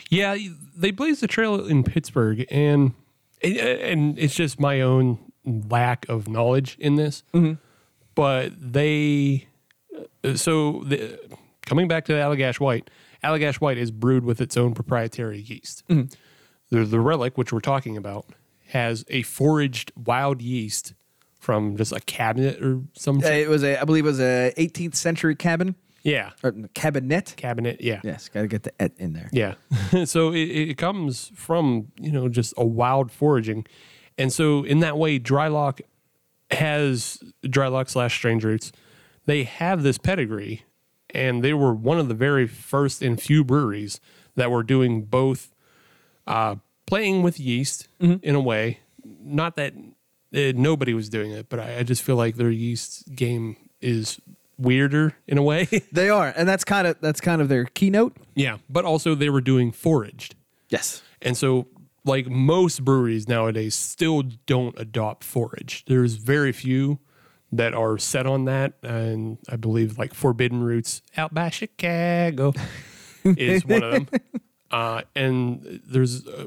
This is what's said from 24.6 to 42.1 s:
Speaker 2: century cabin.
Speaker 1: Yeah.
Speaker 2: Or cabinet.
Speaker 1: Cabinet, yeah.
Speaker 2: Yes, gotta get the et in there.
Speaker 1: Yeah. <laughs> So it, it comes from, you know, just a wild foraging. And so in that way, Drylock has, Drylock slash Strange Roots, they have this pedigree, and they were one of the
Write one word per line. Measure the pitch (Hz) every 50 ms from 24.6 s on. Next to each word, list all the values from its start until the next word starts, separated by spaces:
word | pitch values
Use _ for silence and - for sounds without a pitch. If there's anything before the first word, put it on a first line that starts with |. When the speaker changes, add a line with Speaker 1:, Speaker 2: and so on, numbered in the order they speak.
| 165 165 - - 170 170 -
Speaker 2:
century | - - 170 165 165 - 165 151
cabin. | - - 175 165 165 185 190 185 - _ _ _ _ -
Speaker 1:
Yeah. | 147 147 123 98 101 - _ -
Speaker 2:
Or | 131 107 107 110 - -
cabinet. | - - 156 143 139 131 127 151 180 196 - - -
Speaker 1:
Cabinet, | - 123 120 117 117 120 - -
yeah. | - 117 110 101 -
Speaker 2:
Yes, | 107 78 - - -
gotta | - 104 107 104
get | 117 104 -
the | - - -
et | 101 85 - -
in | 92 85 78
there. | 80 85 -
Speaker 1:
Yeah. | - 123 107 98 - - _ - 139 107
<laughs> | 98 92 - 185 175
So | 135 - 165 160 160 170
it, | 165 160 170
it | - 156 156 147 143 -
comes | 160 175 202 202 165 143 123 - - - -
from, | - - - 165 170 160 135 120 113 107 - _ -
you | - 156
know, | 147 139 127 123
just | 117 123 117 - - -
a | 123
wild | 117 113 113 120 123 131 135 135 117
foraging. | - - 143 151 147 127 110 110 110 110 107 - _ - - - - - _ _ _ -
And | 131 131 127
so | - 160 151 147 143 139
in | - 143 156
that | 170 160 147 151
way, | 160 156 147 131
Drylock | 117 117 135 143 151 156 151 147 147 139 135 - - _ _ _ _ _ _ _ _ _ _ _ _ -
has, | - - 156 156 147 147 147 139 131 120 107 - - - - - - _ -
Drylock | 143 123 139 139 131 127 131 131 -
slash | - 131 123 117 -
Strange | - - 120 113 113 110
Roots, | 110 110 110 - - - _ _ _ _ _ _ _ _ _ -
they | - 147 147 127
have | 113 - - 170 175 190 175 143
this | 139 127 -
pedigree, | - 175 190 185 135 107 110 104 104 107 110 - - _ _ _ _ _ _ _ _ _ -
and | - 131 131 123 120 120
they | 139 151
were | 147 139 131 117
one | 110 110 123 160 170
of | 151
the | 123